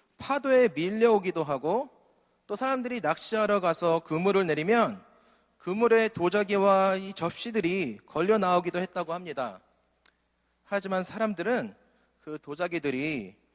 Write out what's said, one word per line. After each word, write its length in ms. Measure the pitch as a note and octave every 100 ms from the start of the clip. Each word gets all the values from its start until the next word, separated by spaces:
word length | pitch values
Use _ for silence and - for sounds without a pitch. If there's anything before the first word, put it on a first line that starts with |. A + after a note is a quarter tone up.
| _ -
파도에 520 | - C#4 C4+ B3+ A#3
밀려오기도 760 | D3 F3 A3 A#3 G#3 F3+ E3+
하고 460 | D3 C3+ D3+ A3 C#4+ _ _ _ _ _ -
또 80 | G#3
사람들이 460 | C4 C4 A#3+ B3
낚시하러 580 | D3+ D#3+ - A3 G#3 G3+
가서 400 | F3 D#3+ F3 E3
그물을 460 | - D#3+ F#3+ G3 F3+
내리면 580 | D3+ E3+ A#3 F3 G2 - _ _ _ _ _
그물에 500 | - G3+ A#3 A3+ A3
도자기와 840 | F#3+ F3 G#3 G3 G3+ G3 F#3+ F#3+ F#3+
이 160 | G3
접시들이 880 | G3 E3+ - A#3 A3 E3+ F#3+ C#3+ G#2+ _
걸려 320 | D3+ F#3 A3
나오기도 420 | F#3 F3 F3 F3+
했다고 340 | F#3 F#3 D#3+
합니다. 460 | E3+ F3 C3+ A#2+ F#2 _ _ _ _ _ _ _ _ _ _
하지만 400 | - G3+ F#3+ F#3
사람들은 720 | F3+ G#3 A3 F3+ F#3 B3 A#2 - _ _ _ _
그 160 | - D3+
도자기들이 920 | - D3 F3 E3 D3 B2+ D3+ C#3 F#2+ - _